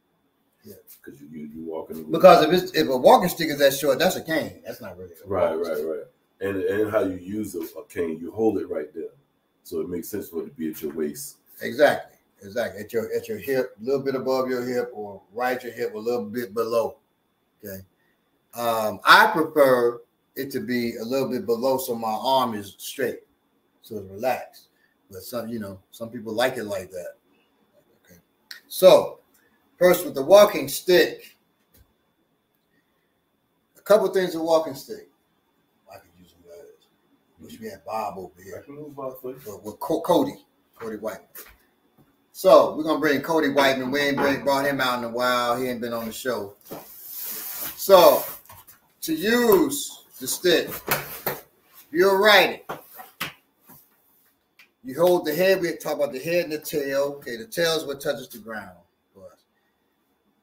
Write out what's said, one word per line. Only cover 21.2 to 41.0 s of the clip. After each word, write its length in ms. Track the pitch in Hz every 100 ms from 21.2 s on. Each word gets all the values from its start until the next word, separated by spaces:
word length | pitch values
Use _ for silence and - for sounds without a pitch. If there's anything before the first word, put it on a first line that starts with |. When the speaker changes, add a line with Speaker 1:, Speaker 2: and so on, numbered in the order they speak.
| 117
Speaker 1:
bit 160 | 123 101
below 320 | 113 131 127
so 180 | - 113
my 220 | 113 110
arm 320 | 123 131 113
is 220 | 107 95 -
straight, 440 | - - 120 - _ _ _ _ _ _
so 160 | - 107
it's 120 | 95
relaxed. 580 | 98 127 120 - - _ _ _ _ _
But 140 | 95
some, 260 | - 120 110
you 100 | 117
know, 200 | 98 98 _
some 180 | - 110
people 240 | 117 107
like 240 | 107 127 127
it 60 |
like 260 | 104 98 92
that. 240 | 90 85 - _ _ _ _ _ _ _ _ _
Okay. 140 | - _ _ - - -
So 520 | - 185 139 - - _ _ _ _ _ -
first 280 | 180 170 147
with 100 | 135
the 80 |
walking 440 | 135 202 202 160 135
stick, 720 | - - 175 123 - - _ _ _ _ _ _ _ _ _ _ _ _ _ _ _ _ _ _ _ _ _ _ _ _ _
a 40 |
couple 260 | - 208 185
things 240 | 190 175
with 100 | 160
walking 320 | 165 160 147 131
stick. 340 | - 104 - _ _ _ _ _ _ _ -
I 60 | -
could 140 | _ 87
use 140 | 90
some 180 | 85 87
letters. 380 | - - _ _ _ _ _ _ _
Wish 200 | - 233
we 80 | -
had 160 | - -
Bob 320 | 113 117 185
over 140 | 180 -
here. 180 | 98 -
Speaker 2:
I 40 | 139
can 100 | 147
move 200 | 147 135
Bob 260 | 131 127
for 100 | 127
you. 100 | 139 107
Speaker 1:
But 180 | 98
with 160 | 107 -
Co-, 220 | - 160
Cody, 440 | - 160 - - _ _ _ -
Cody 180 | 113
Whiteman. 300 | 107